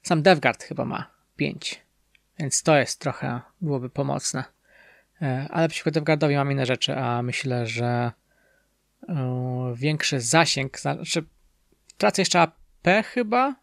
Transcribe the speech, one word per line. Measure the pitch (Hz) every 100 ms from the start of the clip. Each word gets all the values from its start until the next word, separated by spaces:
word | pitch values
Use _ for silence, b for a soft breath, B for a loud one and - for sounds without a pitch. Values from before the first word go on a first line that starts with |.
Sam | - 165
Devgard | 156 165 131 -
chyba | - 120 123
ma | 110 - _ _ -
pięć, | 143 - - - _ _ _ _ _ -
więc | 143 -
to | - 147
jest | 120 -
trochę, | 135 - - 123 - _
byłoby | 165 139 127
pomocne. | - 139 143 - - - _ b b b b b _
E, | 143 127 143
ale | - 165
przeciwko | - -
Devgardowi | 156 151 151 151 143
mam | 139
inne | 139 123
rzeczy, | 127 - 131
a | 127 120
myślę, | 123 - 135 123 113
że, | 113 120 120 120 - _ _ _ _ _ _ _ _ -
e, | 160 127 127 127 123 127 120
większy | 143 151 - 139
zasięg, | 113 160 165 - 135 -
znaczy | 147 139 165 170 156 _ _ _ _ _ _ _
tracę | 214 -
jeszcze | 180 175
A | 165 _ - _
P | - 202
chyba | 208 247 214 240 269 262